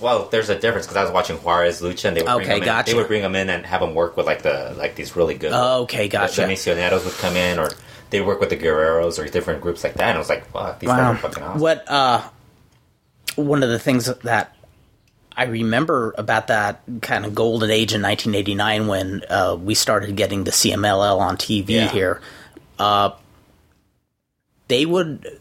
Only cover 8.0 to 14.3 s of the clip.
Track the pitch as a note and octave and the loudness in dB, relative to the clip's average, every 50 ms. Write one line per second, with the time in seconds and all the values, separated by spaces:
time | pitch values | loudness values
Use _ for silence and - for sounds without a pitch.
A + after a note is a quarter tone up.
8 | - - - G2+ F#2+ G2 G2 - G2 - - D#2+ D#2+ D#2+ D2+ D#2 D#2 D#2+ E2 E2 | -8 -4 -2 0 0 0 0 0 0 -2 -2 0 0 2 2 4 4 4 4 2
9 | E2+ E2+ E2 - D#2 D2 - F2 E2+ - D#2+ C#2+ E2 F2 F2 - - - - - | 2 0 -2 -4 -6 -4 -2 -2 -2 -2 -4 -2 -4 -4 -4 -2 -4 -4 -2 0
10 | F#2+ A2+ G#2 D#2+ D2 - D2+ - - - - - G2 F2+ - - - A#2+ B2+ B2 | 0 0 0 0 -2 -2 -4 -4 -4 -8 -10 -8 -8 -8 -8 -4 -2 2 2 4
11 | C3 B2 A2+ A2 - - - - C#2+ E2 F#2+ D3+ D3+ D#3+ D#3+ D#3 - - C#3 C#3+ | 4 4 2 0 -2 -6 -6 -8 -10 -6 -4 0 2 2 0 0 -2 -2 0 2
12 | C3+ B2+ A#2+ A2 - - - - - - _ _ _ _ _ _ _ _ _ _ | 4 4 2 2 0 -6 -14 -20 -20 -20 _ _ _ _ _ _ _ _ _ _
13 | _ _ _ _ _ - - - D3 C#3+ D3 C#3+ C3+ A#2+ A#2 A2+ - D3 C3 B2 | _ _ _ _ _ -8 -4 -2 0 0 2 2 2 2 0 0 0 2 2 2
14 | A2+ B2 B2 - - A#2+ | 2 -2 -4 -6 -2 0